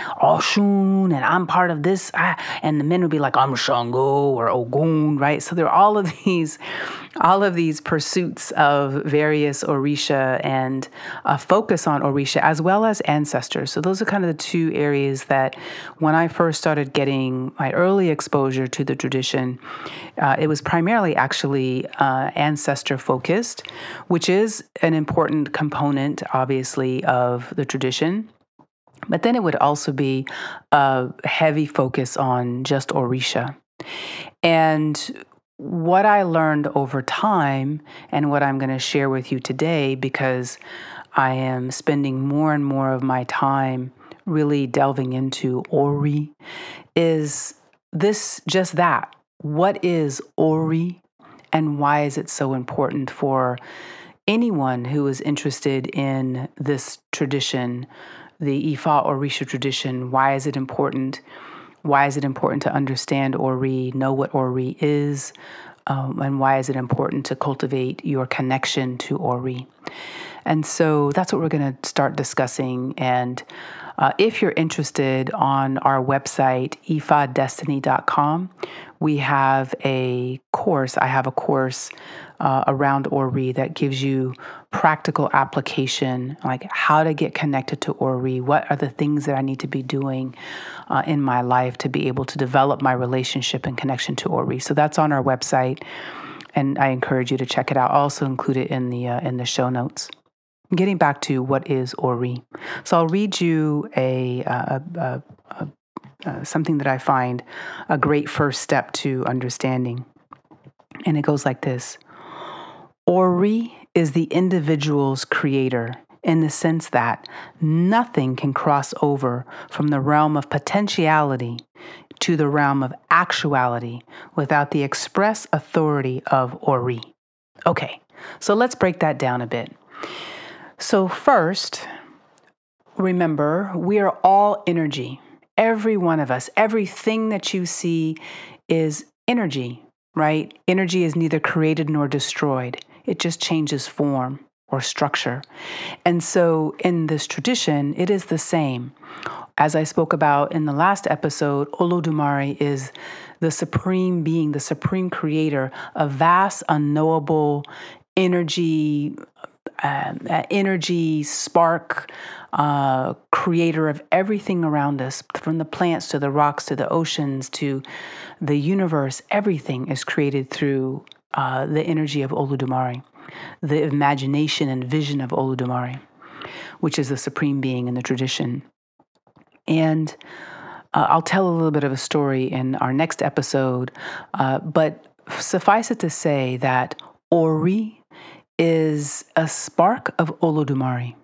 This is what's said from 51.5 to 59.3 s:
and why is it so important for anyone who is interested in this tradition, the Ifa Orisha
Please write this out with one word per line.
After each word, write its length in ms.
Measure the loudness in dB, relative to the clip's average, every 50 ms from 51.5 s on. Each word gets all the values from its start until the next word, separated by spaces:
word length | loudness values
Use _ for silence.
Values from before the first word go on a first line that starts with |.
| 0
and 260 | 0 2 2 0 2
why 240 | 2 2 4 2 2
is 160 | 0 -2 -4
it 100 | -6 -6
so 240 | -4 -2 -2 -2 -2
important 560 | -2 -4 -4 -2 -2 -2 0 -2 -2 -4 -6
for 480 | -6 -4 -2 0 2 2 2 0 0 -4 -8 -14 -18 -18 -18 -18 -18 -20 -20 -20 -20 _ _ 0
anyone 560 | 2 2 2 2 2 2 0 0 0 -2 -2
who 220 | -2 -2 0 0
is 160 | 0 -2 -2 -2
interested 640 | -2 -2 -2 -2 -4 -4 -2 -2 0 0 0 -2 -4 -4
in 540 | -2 -2 0 0 0 -2 -2 -4 -4 -6 -8 -8
this 420 | -6 -2 -2 -2 -2 -4 -8 -12 -16 _ _ -6
tradition, 720 | -4 -2 -2 -2 -2 -2 -2 -2 -2 -2 -2 -4 -6 -8 -12 -16 -20 -20 -20 -20 -20 -20 -20 -12 -6
the 380 | -2 -2 0 0 0 -2 -2
Ifa 300 | 0 2 4 4 4 4
Orisha 400 | 2 2 0 0 -2